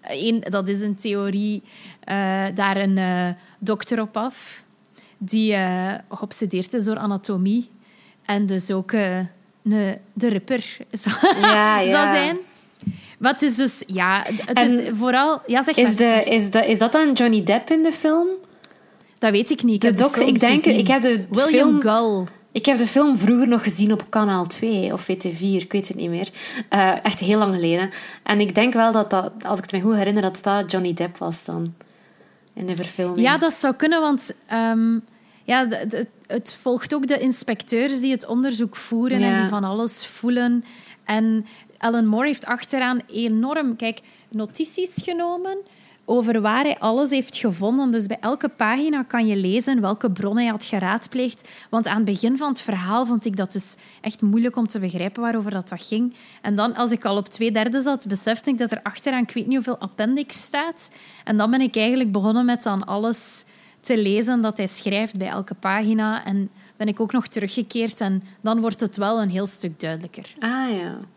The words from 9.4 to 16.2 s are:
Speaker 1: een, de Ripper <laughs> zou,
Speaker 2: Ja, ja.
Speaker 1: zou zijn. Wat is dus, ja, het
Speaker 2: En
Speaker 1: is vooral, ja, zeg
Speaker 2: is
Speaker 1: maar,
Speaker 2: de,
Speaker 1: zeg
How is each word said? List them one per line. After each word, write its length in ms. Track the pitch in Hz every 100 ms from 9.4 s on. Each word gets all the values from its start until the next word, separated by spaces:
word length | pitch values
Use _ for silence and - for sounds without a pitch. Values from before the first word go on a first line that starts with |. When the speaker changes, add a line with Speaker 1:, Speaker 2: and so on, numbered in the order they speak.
| _ _
Speaker 1:
een, 320 | 214 214 196 - -
de 160 | - 233
Ripper 480 | 202 - 254 - -
<laughs> 60 | -
zou, 260 | 220 - - 349 392
Speaker 2:
Ja, 400 | 427 - 214 208
ja. 100 | 190
Speaker 1:
zou 260 | 294 - 294
zijn. 200 | 285 359 359 - _ _ - - - -
Wat 240 | 247 285
is 140 | 294 233
dus, 260 | 269 - -
ja, 360 | 185 180 196 -
het 260 | 214 -
Speaker 2:
En 280 | 247 240 240
Speaker 1:
is 100 | 240
vooral, 480 | 220 247 254 285 311 -
ja, 160 | 247
zeg 140 | 277 302
Speaker 2:
is 60 |
Speaker 1:
maar, 80 | 247 208
Speaker 2:
de, 20 |
Speaker 1:
zeg 260 | 233 226